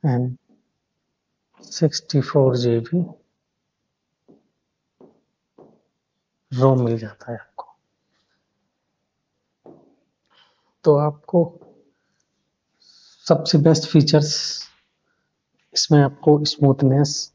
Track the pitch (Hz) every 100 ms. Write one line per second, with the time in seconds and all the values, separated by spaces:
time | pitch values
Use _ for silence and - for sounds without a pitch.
0 | 156 123 127 123 _ _ _ _ _ _
1 | _ _ _ _ _ _ - - 156 -
2 | _ 147 131 151 131 123 120 117 113 175
3 | 175 - _ _ _ _ _ _ _ _
4 | _ _ _ - _ _ _ _ _ _
5 | - _ _ _ _ _ - _ _ _
6 | _ _ _ _ _ 127 131 131 120 113
7 | 110 - - 117 - - - _ _ _
8 | _ _ _ _ _ _ _ _ _ _
9 | _ _ _ _ _ _ - - _ _
10 | _ _ _ _ _ _ _ _ - 143
11 | 151 147 - 175 170 - - _ _ _
12 | _ _ _ _ _ _ _ _ _ _
13 | _ _ - 147 - 156 156 160 - 160
14 | 147 151 147 - - - - _ _ _
15 | _ _ _ _ _ _ _ - - 151
16 | 139 139 - 147 147 - 143 135 139 135
17 | 143 - -